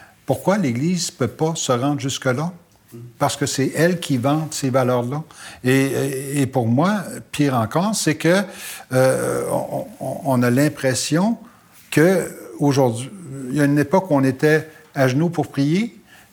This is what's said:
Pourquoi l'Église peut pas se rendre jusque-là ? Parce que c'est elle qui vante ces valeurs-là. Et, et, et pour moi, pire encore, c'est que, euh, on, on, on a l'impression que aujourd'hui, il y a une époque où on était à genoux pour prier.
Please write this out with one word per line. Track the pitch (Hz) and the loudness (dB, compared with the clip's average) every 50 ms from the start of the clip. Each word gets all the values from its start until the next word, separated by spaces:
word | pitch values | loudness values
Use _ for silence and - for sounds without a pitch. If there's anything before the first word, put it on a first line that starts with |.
| - - _ _ _ | -20 -20 _ _ _
Pourquoi | - 135 - - 175 190 214 | -4 -4 -2 0 0 0 2
l'Église | 175 131 117 120 147 175 185 170 - - | 2 0 0 0 0 0 0 -2 -2 -4
peut | - - 131 | -4 -2 -4
pas | 107 - - 160 160 160 | -4 -2 -2 -2 -2 -2
se | - - - 127 | -2 -2 0 0
rendre | 117 127 143 147 135 | 0 0 0 -2 -2
jusque-là ? | 120 139 127 - - 135 123 135 151 175 185 - _ _ _ _ _ _ - 120 - - - - | -4 -4 -6 -4 -2 -2 -2 0 -2 -6 -8 -10 _ _ _ _ _ _ -20 -18 -18 -16 -6 -2
Parce | - 135 - | -2 -2 -2
que | - 143 | -2 -4
c'est | 131 - - 131 - - | -2 -2 -2 -2 -2 0
elle | 139 156 175 180 170 | 2 2 2 2 0
qui | - - 139 | -2 -2 -2
vante | 123 113 139 147 156 160 143 - | 0 2 2 0 0 -2 -4 -6
ces | - 143 131 | -4 -2 0
valeurs-là. | 123 135 127 123 127 123 120 123 135 151 160 - - - - - - - - | 2 2 2 2 2 0 -2 -2 -6 -8 -8 -10 -16 -20 -20 -20 -14 -4 0
Et, | 127 | 2
et, | 131 135 135 139 120 123 135 139 135 131 143 135 143 143 139 | 2 4 2 2 0 -2 -2 -2 -4 -6 -6 -4 -2 -2 -2
et | |
pour | - - 131 117 113 | 0 0 0 0 2
moi, | 117 135 165 190 214 202 147 110 - 123 - _ - | 2 2 2 2 0 -2 -4 -8 -10 -12 -14 _ -2
pire | - 147 139 127 | 0 0 2 2
encore, | 120 110 101 - 156 185 220 208 | 0 0 0 0 0 0 0 -2
c'est | - - 160 147 | -2 0 0 0
que, | - - 160 180 196 202 190 - - - - - - - - 127 | 2 2 2 4 2 2 -2 -6 -14 -14 -14 -14 -14 -8 -2 2
euh, | 131 131 131 131 - - 127 120 120 - - | 4 4 4 4 2 0 -2 -2 -2 -2 -2
on, | - 127 - - - - - - - - | -2 -2 -2 -4 -6 -6 -8 -8 -10 -10
on, | 135 131 135 - - | -8 -8 -8 -6 -2
on | 143 131 123 123 | 0 0 2 2
a | 120 | 4
l'impression | 120 135 147 151 143 - - 131 123 - - - 147 165 190 226 233 - - - - - _ _ - - - - | 4 4 2 2 0 -2 -2 -2 -2 -2 -2 0 0 2 2 2 0 -2 -6 -14 -20 -20 _ _ -20 -20 -16 -2
que | - 147 156 180 190 170 - - - - - - - - | 4 4 6 6 4 2 0 -4 -8 -14 -16 -16 -6 -2
aujourd'hui, | 147 143 131 139 135 123 113 113 131 - - - - 135 135 139 131 127 | 0 2 4 4 4 2 2 -2 -8 -10 -12 -16 -14 -14 -12 -10 -8 -4
il | 135 | 0
y | 151 | 0
a | 143 | 2
une | 143 143 147 | 2 4 2
époque | 143 143 - 190 190 - | 2 2 2 0 2 2
où | 151 | 2
on | 139 135 | 2 2
était | 131 123 131 156 151 156 156 151 - - - - - - | 2 2 2 2 4 4 2 2 -2 -12 -20 -20 -8 -2
à | 139 135 131 | 0 2 2
genoux | 123 143 165 170 | 2 2 0 0
pour | 165 156 139 - | 0 -2 -6 -4
prier. | - 139 139 147 165 226 226 240 - - - _ - - - _ | -2 0 0 2 2 2 0 -2 -6 -12 -20 _ -20 -20 -20 _